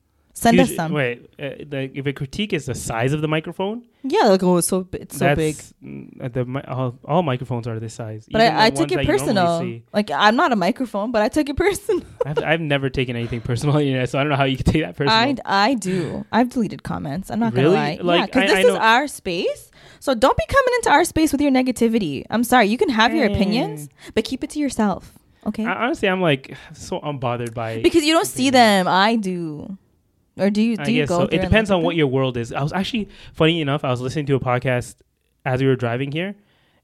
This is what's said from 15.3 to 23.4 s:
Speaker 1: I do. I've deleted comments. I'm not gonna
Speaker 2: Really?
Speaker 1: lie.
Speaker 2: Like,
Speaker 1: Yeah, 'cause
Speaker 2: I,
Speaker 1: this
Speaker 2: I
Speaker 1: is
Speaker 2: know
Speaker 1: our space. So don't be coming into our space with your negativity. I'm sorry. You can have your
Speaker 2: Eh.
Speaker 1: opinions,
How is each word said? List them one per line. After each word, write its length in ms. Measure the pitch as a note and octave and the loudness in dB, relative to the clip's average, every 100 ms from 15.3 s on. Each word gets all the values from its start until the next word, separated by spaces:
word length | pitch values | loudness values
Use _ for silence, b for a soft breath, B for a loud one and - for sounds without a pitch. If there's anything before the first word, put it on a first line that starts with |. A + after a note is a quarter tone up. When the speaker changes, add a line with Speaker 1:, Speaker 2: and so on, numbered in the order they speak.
| C4 - | -2 -2
Speaker 1:
I 280 | G3 A3 A#3+ | 2 2 0
do. 500 | F#3 F#3 D#3 - - | -2 -4 -4 -6 -2
I've 180 | G#3 B3 | 0 0
deleted 320 | B3+ G3 C3+ | 0 -4 -6
comments. 480 | - E3+ D#3+ F3+ - | -8 -6 -6 -8 -6
I'm 100 | G#3 | -2
not 140 | A3+ | 0
gonna 140 | B2 D3+ | 4 4
Speaker 2:
Really? 60 | G3 | 4
Speaker 1:
lie. 220 | D3 - | 0 -2
Speaker 2:
Like, 180 | F3 F3 | 0 2
Speaker 1:
Yeah, 60 | - | 2
'cause 140 | C4+ | 2
Speaker 2:
I, 60 | - | 2
Speaker 1:
this 80 | F#4+ | 4
Speaker 2:
I 40 | |
Speaker 1:
is 40 | B4 | 4
Speaker 2:
know 40 | A3 | 4
Speaker 1:
our 300 | A3 A#3+ D4 | 4 4 2
space. 600 | - - F3 A#4 D5 - B B B | -6 -6 -4 -4 -6 -14 B B B
So 160 | C#4+ A3+ | -4 2
don't 200 | C4+ - | 2 2
be 100 | D#5+ | 0
coming 240 | C5+ B4+ A#4+ | 2 2 2
into 120 | G#4+ | 4
our 160 | - F4 | 4 4
space 260 | D#4+ D#4 | 2 0
with 100 | C#4 | 2
your 100 | D4 | 2
negativity. 720 | C4 B3+ - A#3 A3+ D#3+ B2+ - | 2 2 0 0 2 -2 -6 -4
I'm 120 | A3+ | -2
sorry. 220 | A#3+ B3 G#3 | 4 4 4
You 100 | A#3+ | 2
can 100 | F#4+ | 0
have 240 | A3 A3+ | 2 2
your 120 | D#4+ G#3+ | 2 2
Speaker 2:
Eh. 40 | |
Speaker 1:
opinions, 520 | G#3 | 2